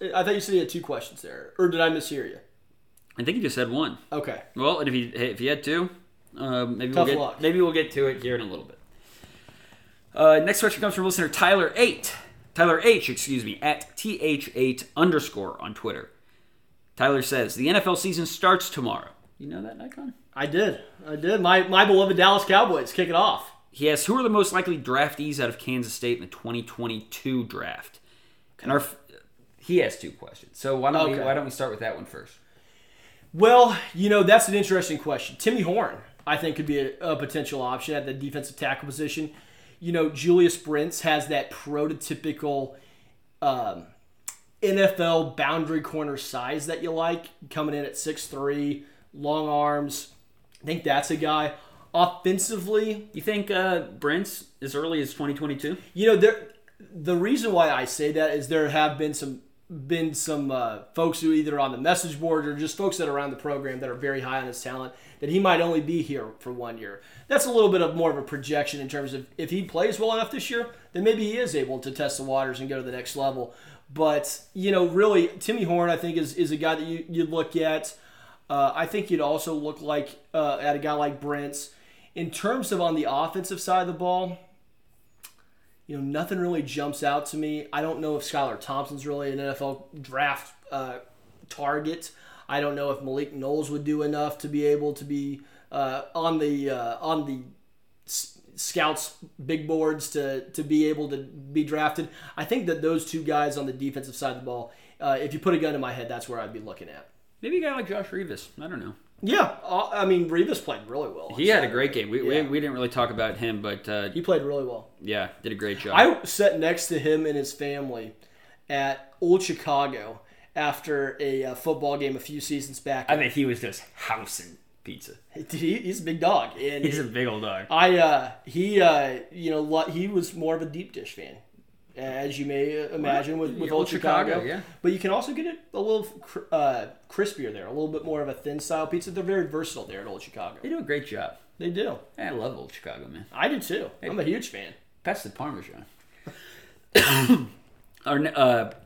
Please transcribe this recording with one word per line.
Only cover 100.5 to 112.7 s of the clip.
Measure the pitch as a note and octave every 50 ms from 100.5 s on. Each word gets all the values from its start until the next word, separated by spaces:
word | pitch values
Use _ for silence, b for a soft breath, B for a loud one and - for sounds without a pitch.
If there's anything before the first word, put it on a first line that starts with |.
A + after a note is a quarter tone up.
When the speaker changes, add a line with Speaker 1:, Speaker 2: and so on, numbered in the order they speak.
Speaker 1:
to | - E3
be | D3 C#3+ D#3 D3+ D#3
able | D3+ D3+ D3 D3 C#3
to | C#3 C3+
be | C3+ - - D3 C3+ C#3 C#3+ D#3 D3
drafted. | C#3+ D#3 D3+ D3+ D3 - E3+ D#3+ - B B B B B
I | B D3+
think | - A#3 C4 F#3+
that | E3+ D#3+ D3+
those | D3+ D#3+ E3 D#3 - -
two | - D#3+
guys | D3 D#3 D3+ D3 D3 D3 C#3 D3
on | C#3
the | C3
defensive | B2+ B2+ C#3 C#3 C#3 C#3 C3+ C3+ B2
side | - C#3+ C3
of | B2+ B2+
the | B2+
ball, | B2+ B2 A#2+ A#2+ - B B B B B B
uh, | C#3+ C#3+ C3+ C3
if | D3+ C#3 D3
you | -
put | - F#3 E3+
a | D3
gun | D#3+ D#3 D3
to | C3+
my | C3 B2
head, | B2 B2 A#2 A#2
that's | A#2+ A2+ - -
where | A#2+ A2+
I'd | G#2+ G#2
be | A2 A2
looking | G#2+ G#2 F#2 - F2 D#2+
at. | C#2+ C#2+ - - _ _ _ _ _ _
Speaker 2:
Maybe | G#3+ B3+ F4 F4+
a |
guy | D#4+ D4 C4+
like | B3+ G#3+ F3
Josh | G3+ G#3 F#3+ -
Rivas. | F#3+ F#3 F#3+ D#3+ G#2+ - - - - -
I | D3+
don't | E3+ F3+ A2+
know. | F2+ F#2 G2 - _ _ _ -
Speaker 1:
Yeah, | - G3+ D#4 G#4 - - - - -
uh, | - F3+ F#3+ G#3+ -
I | G#3 G#3 F#3+
mean, | F#3+ F#3 F3 E3+ D#3
Rivas | E3 E3+ G3+ - - -
played | - - - G#2 G#2
really | G#2+ B2 D3 C#3+ G#2+
well | F2+ D#2+ D#2+ -
on | G#2+ B2
Speaker 2:
He | E3 G#3
had | A3 F3
a |
Speaker 1:
Saturday. | C3+ A2+
Speaker 2:
great | A2 B2 C#3 C#3 -
game. | A#2+ G#2 G2+
We, | A2+ -
we, | A#2 B2 C#3+
Speaker 1:
Yeah. | D#3 D3+ C3+
Speaker 2:
we | C#3+ D3+
didn't | D3 C#3+